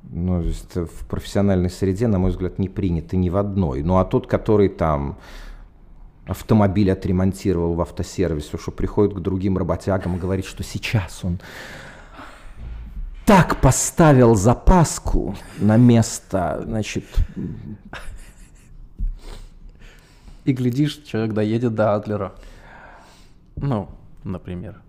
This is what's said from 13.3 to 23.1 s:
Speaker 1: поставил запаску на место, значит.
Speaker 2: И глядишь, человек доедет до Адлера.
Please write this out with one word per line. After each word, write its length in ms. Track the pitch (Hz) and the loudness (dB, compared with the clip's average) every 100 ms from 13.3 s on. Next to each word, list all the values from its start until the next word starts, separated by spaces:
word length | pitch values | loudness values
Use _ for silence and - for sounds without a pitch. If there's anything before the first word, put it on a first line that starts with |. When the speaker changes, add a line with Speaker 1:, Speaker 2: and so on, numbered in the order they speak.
| 196 160 - | 6 6 2
Speaker 1:
поставил 720 | 139 - - - 160 135 120 | 2 2 -2 4 6 8 8
запаску 1000 | 113 98 117 - 185 160 - - - - - - - | 6 4 2 6 6 6 0 -2 -2 -2 -8 -14 -2
на 180 | 104 110 | 4 6
место, 840 | 123 117 113 - - 95 82 - - | 8 8 4 -2 -6 -4 -2 -4 -6
значит. 380 | 110 104 104 - - - - - 110 - 104 - - - - - - - - - - - - - - - - - - - - - - _ - - - | -6 -4 -6 -4 0 0 -2 -8 -8 -12 -16 -16 -14 -12 -14 -18 -20 -20 -20 -20 -20 -20 -6 -6 -6 -14 -16 -18 -20 -20 -20 -20 -20 _ -20 -20 -8
Speaker 2:
И 80 | - | 0
глядишь, 500 | 123 123 123 147 - - | 2 2 2 0 0 -6
человек 280 | 110 110 | -2 -2
доедет 400 | 107 107 113 120 | 0 2 2 0
до 200 | 110 110 | 2 2
Адлера. 380 | 104 107 104 95 - - - - - - - - | 2 -2 -4 -6 -10 -20 -20 -20 -20 -20 -20 -20